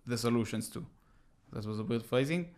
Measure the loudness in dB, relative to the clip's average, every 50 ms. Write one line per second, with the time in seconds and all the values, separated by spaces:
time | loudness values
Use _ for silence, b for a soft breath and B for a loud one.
0 | -4 -2 -2 2 2 4 4 4 2 2 -2 -4 -4 -4 -6 -8 -10 -10 -14 -20
1 | _ _ -20 -20 _ -20 _ _ _ -10 -8 -6 -4 -4 -4 -4 -2 0 0 -2
2 | 0 2 2 2 4 4 2 0 -2 -4 b